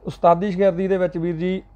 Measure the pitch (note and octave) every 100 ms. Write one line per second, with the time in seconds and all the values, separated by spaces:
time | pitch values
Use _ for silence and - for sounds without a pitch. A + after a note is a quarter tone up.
0 | - - F3 E3+ G#3 F3+ G3 F3 F#3+ F#3+
1 | F3+ F3+ E3+ D#3+ F3+ F#3+ -